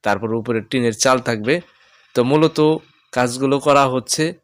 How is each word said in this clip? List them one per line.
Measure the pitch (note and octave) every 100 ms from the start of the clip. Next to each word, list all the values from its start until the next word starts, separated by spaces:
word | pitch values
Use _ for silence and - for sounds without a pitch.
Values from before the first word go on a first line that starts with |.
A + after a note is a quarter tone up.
| -
তারপর | G2+ A2 A2+
উপরে | A2+ A2+ G2+
টিনের | C3+ A#2+ A2
চাল | C3+ B2+ A#2+
থাকবে। | A#2 G#2+ E3 - _ _ _ _
তো | - B2
মূলত | D3+ D#3 D#3 D3+ D#3 _ _ _ -
কাজগুলো | B2 B2 C3+ C#3 D3
করা | C#3 C#3
হচ্ছে | B2+ A2+ - D#3 E3+